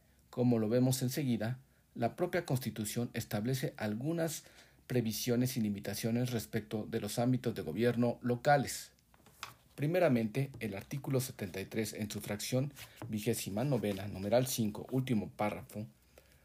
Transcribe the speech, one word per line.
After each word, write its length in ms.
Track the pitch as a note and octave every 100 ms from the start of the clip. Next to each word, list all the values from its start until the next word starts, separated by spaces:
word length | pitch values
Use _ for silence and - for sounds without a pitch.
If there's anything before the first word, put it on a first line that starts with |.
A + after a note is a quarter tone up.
| _ _ _
como 260 | - B2 A#2
lo 120 | G#2+
vemos 340 | B2 B2+ C3
enseguida, 560 | B2+ D#3 C3+ A2 A2 B2+ - _ _
la 220 | - A2+ -
propia 300 | F3 F3+ F3
Constitución 680 | C3 A2+ G#2+ G#2 A#2+ B2
establece 600 | A#2+ - G#2+ A#2 C3 D#3 -
algunas 680 | G#2+ G#2+ C#3+ E3+ D#3+ - - - - _ -
previsiones 680 | B2+ A2 G#2 B2+ A#2+ B2+ B2
y 60 |
limitaciones 680 | G#2+ G2+ G2+ G2+ A2+ A#2 B2
respecto 560 | A#2 - A2+ - G#2+ G#2+
de 100 | A2
los 200 | G#2 -
ámbitos 340 | B2 B2+ A#2+
de 80 | G2+
gobierno 560 | E2 E2+ A#2+ A#2 A#2+ -
locales. 680 | B2 A#2+ D3 C#3+ G2+ - - _ _ _ - - - - _ -
Primeramente, 760 | D3 F3+ E3 B2 A2 C3+ C3+ -
el 160 | A2 F#2+
artículo 440 | - C#3 D3 C3
setenta 400 | B2+ - F#2+ F#2+
y 60 | G2
tres, 280 | A2 G#2
en 160 | - G#2+
su 120 | G#2
fracción 500 | - G#2 - B2+ C#3 - - - A2
vigésima 540 | G#2+ A#2 A2 - G2+
novena, 440 | C#3+ A#2+ G#2 F#2+ G#2
numeral 380 | F#2 G2+ A#2+ C3
cinco, 400 | - G#2+ - -
último 380 | C3 C3 G#2+ -
párrafo, 580 | - G#2+ - - G#2 B2 - _ - _ -